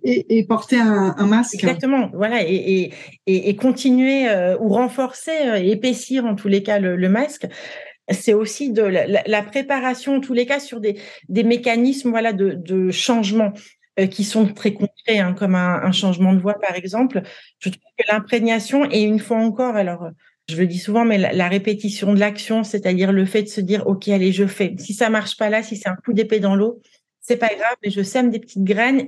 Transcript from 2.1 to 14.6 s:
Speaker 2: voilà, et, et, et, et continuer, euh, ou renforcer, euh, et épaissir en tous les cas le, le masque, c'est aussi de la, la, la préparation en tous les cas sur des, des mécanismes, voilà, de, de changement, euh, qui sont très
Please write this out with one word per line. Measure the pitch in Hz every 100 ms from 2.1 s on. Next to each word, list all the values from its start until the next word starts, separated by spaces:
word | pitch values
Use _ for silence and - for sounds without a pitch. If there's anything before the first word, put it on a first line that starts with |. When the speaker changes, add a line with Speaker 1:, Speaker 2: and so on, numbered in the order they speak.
Speaker 2:
voilà, | 170 214 240 170
et, |
et, | 185 - 190 175 - - - -
et, | 185 196
et | 202
continuer, | 254 247 269 247 262 269 254
euh, | 196 180 185
ou | 214
renforcer, | 202 247 247 254 262 - 320 277
euh, | 214
et | 185
épaissir | 208 254 240 - 262
en | 233 202
tous | 202
les | 196
cas | 196 208
le, | 190 180
le | 185
masque, | 208 285 - - - - - - - -
c'est | 190 -
aussi | 208 214 - 285
de | 220
la, | 208 185 151
la, | 202 -
la | 214
préparation | 208 277 277 277 254 247 - 277
en |
tous | 269
les | 240 240
cas | 277
sur | 285 233
des, | 208 202 - - -
des | 185
mécanismes, | 226 240 240 226 247 269 247
voilà, | 226 226
de, | 196 196
de | 175 170 190 185
changement, | 180 - 233 202 214 214 202 - _ _ -
euh, | 190
qui | -
sont | 202 220 208
très | -